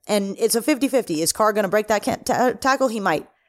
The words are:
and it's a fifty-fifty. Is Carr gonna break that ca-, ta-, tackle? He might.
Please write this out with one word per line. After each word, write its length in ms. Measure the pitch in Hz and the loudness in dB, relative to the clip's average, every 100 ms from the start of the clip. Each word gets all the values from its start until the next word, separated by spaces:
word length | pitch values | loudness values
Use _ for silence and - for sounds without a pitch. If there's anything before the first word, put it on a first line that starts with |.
| - | -2
and 300 | 208 196 190 | -2 -2 -2
it's 160 | 220 | 0
a 80 | 226 | 0
fifty-fifty. 600 | 226 277 269 262 - 156 | 0 0 2 0 0 -2
Is 100 | 165 | -2
Carr 200 | - 214 | 0 2
gonna 140 | 208 190 | 2 0
break 220 | 208 214 | 0 0
that 160 | 208 | 0
ca-, 180 | 254 - | -2 -4
ta-, 280 | - - 247 | -2 0 0
tackle? 340 | - 269 269 262 | 0 0 0 0
He 120 | 220 | -2
might. 260 | 190 151 - _ | -2 -2 -4 _